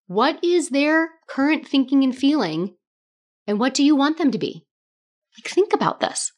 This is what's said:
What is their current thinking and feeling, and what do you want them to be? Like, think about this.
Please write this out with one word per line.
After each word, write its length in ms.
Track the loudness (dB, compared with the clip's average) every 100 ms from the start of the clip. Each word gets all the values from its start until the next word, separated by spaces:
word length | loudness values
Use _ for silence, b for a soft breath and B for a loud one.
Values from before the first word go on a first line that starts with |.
| -6
What 360 | 0 0 0
is 280 | 0 0 0
their 400 | 0 2 2 0 -6 -10
current 400 | -2 0 0 0
thinking 340 | -2 2 2
and 140 | 2 0
feeling, 580 | 0 2 0 -2 -6 -8 _ _ _ _ _ _ -4
and 140 | -2
what 140 | 0
do 100 | 2
you 100 | 2
want 220 | 4 2 0
them 140 | 0
to 80 | 0
be? 260 | -4 -8 -18 _ _ _ _ _ _ -16
Like, 160 | -4
think 220 | 0 0
about 260 | 0 -2 -2
this. 320 | -4 -4 -10